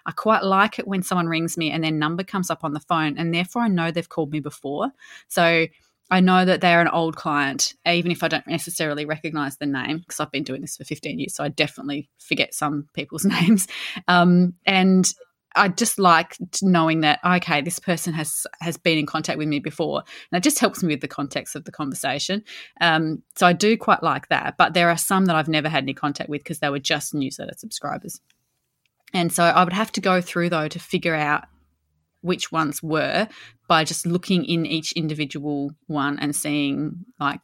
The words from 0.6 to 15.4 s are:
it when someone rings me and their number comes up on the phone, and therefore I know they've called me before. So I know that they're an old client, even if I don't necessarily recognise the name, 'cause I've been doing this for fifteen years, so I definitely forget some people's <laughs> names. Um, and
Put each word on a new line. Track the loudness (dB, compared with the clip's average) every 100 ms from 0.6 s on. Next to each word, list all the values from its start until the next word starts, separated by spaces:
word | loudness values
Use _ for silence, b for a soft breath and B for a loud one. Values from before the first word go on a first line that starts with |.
| 2 0
it | -4
when | -4
someone | -2 -2 0
rings | 0 -2 -2
me | -2
and | -2
their | -2
number | 0 -2 -2
comes | -4 -4 -4
up | -4 -4
on |
the | -6
phone, | -2 0 0 -2
and | -2
therefore | 0 -2 0
I | 2
know | 2 0
they've | -2 -6
called | -4 -2
me | -2
before. | -6 -10 -8 -4 -6 -6 B B B
So | 2 4 4 0 _ _ _ 0
I | 4
know | 6 6
that | 4 4
they're | 4 4
an | 4
old | 2 -2 -2
client, | -4 -2 0 -2 -4 -4 0
even | 0 0
if | 0
I | -2
don't | -2 -4
necessarily | -6 -4 -4 -2 -2 -4
recognise | -6 -6 -4 -6 -4
the | -4
name, | -4 -4 -6 -6
'cause | -6
I've | -4
been | -4
doing | -6 -8
this | -8 -12
for | -10
fifteen | -8 -8 -6
years, | -6 -4
so |
I | -6
definitely | -2 -2 -2 -8 -8 -10 _
forget | -6 -2 -2 -2
some | -4 -4 -6
people's | -10 -10 -2 0
<laughs> | 2
names. | 4 4 2 B B B 2
Um, | 6 6 6 4 0 0
and | 4 6 6 4 -2 -14 _